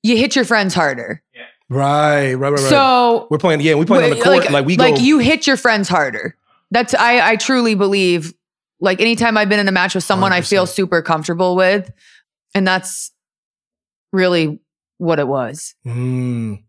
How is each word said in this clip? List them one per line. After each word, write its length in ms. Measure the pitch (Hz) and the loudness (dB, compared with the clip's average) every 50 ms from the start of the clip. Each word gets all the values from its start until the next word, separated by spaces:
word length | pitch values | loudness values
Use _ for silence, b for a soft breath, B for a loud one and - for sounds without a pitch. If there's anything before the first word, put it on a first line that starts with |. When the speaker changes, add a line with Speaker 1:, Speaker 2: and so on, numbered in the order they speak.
Speaker 1:
you 160 | - 220 240 | 2 2 2
hit 180 | 220 262 - - | 2 0 0 0
your 100 | 277 226 | -2 0
friends 280 | - 233 214 202 185 - | 0 0 0 0 0 0
harder. 480 | 185 160 143 135 120 117 - 160 - _ _ B | 0 0 0 -2 -6 -8 -10 -12 -12 _ _ B
Speaker 2:
Yeah. 60 | B B B B B _ _ | B B B B B _ _
Speaker 3:
Right, 640 | 127 139 139 139 143 151 151 151 147 143 139 135 127 | -4 -2 0 0 2 2 2 2 2 0 0 -2 -2
right, 160 | 127 139 139 | -2 -2 -2
right, 100 | 143 139 | -2 0
right. 0 | |
Speaker 1:
So 680 | 135 135 - 277 269 262 254 247 247 240 233 226 - - | 0 2 2 2 4 4 2 2 2 2 2 0 -2 -4
Speaker 3:
We're 80 | 156 | -4
playing, 240 | 151 - 175 156 151 | 0 0 0 0 2
yeah, 140 | 143 160 156 | 2 2 2
we 100 | 147 165 | 2 2
playing 180 | 175 202 180 240 | 4 4 4 4
on 40 | 240 | 2
the 60 | 226 | 0
Speaker 1:
Like, 60 | 226 233 | 2 2
Speaker 3:
court, 280 | - 269 170 - - | 4 4 4 2 2
like, 140 | 151 143 135 | 0 0 0
we 120 | 147 180 | 0 2
Speaker 1:
like, 180 | 202 254 240 147 | 2 2 2 4
Speaker 3:
go 60 | 135 | 2
Speaker 1:
you 180 | 240 269 311 285 | 2 2 2 2
hit 260 | 240 254 320 311 - | 2 2 0 0 0
your 120 | 285 269 | -2 -2
friends 300 | - - 240 220 208 - | 0 0 0 0 0 -2
harder. 480 | - 185 165 147 131 110 107 - 170 - _ _ _ _ _ _ _ | 0 0 0 0 -2 -6 -8 -10 -12 -12 _ _ _ _ _ _ _
That's, 220 | 208 233 247 - - | -2 -2 0 0 0
I, 360 | - 226 240 240 247 196 202 | 2 2 2 4 4 2 2
I 40 | 226 | 0
truly 400 | 214 - - 269 254 240 226 214 | 0 -2 -2 0 0 2 0 0
believe, 580 | 185 202 196 202 196 190 180 175 170 151 - - _ _ _ _ _ _ _ _ _ | 0 0 0 0 0 0 0 0 -2 -4 -10 -16 _ _ _ _ _ _ _ _ _
like, 200 | 170 196 190 185 | -2 -2 0 2
anytime 380 | 208 233 233 - 233 233 220 | 0 0 0 0 0 0 2
I've 100 | 214 208 196 | 0 0 2
been 100 | 208 208 | 0 0
in 80 | 202 | 0
a 40 | 196 | 0
match 220 | 190 185 180 190 - | 0 0 -2 0 -2
with 100 | 190 160 | -6 -2
someone 280 | - 196 185 190 190 180 | -2 -2 0 0 0 0
I 80 | 180 | -2
feel 200 | 160 - 202 190 | 0 0 0 0
Speaker 3:
Hundred 40 | 180 | 0
percent. 80 | 180 - | -2 -2
Speaker 1:
super 260 | - 190 175 180 165 165 | -4 -2 0 -2 -2 0
comfortable 520 | - 165 156 151 175 170 170 185 180 180 | -2 -4 -4 -4 -6 -4 -2 -2 0 2
with, 360 | 185 185 185 196 208 185 - - b b b b b b _ _ _ _ _ _ | 2 2 2 0 -2 -4 -10 -20 b b b b b b _ _ _ _ _ _
and 120 | 202 190 | -2 0
that's 440 | 185 185 185 185 - - - - - _ _ _ _ _ _ _ _ _ _ _ _ _ _ _ _ _ _ _ _ | 0 0 -2 -4 -8 -12 -12 -14 -14 _ _ _ _ _ _ _ _ _ _ _ _ _ _ _ _ _ _ _ _
really 480 | - 190 185 180 180 170 160 151 156 - _ _ _ _ _ _ _ | -2 0 2 2 2 2 0 -2 -4 -8 _ _ _ _ _ _ _
what 200 | _ 180 165 160 | _ -2 0 0
it 100 | 147 143 | 0 0
was. 460 | 127 139 135 123 110 139 160 - - _ _ _ | -2 -2 -4 -4 -6 -10 -14 -16 -18 _ _ _
Speaker 3:
Mm. 760 | 123 117 123 123 127 127 127 127 123 120 117 113 110 101 98 _ | -8 -6 -6 -4 -4 -4 -4 -4 -4 -6 -6 -6 -8 -10 -12 _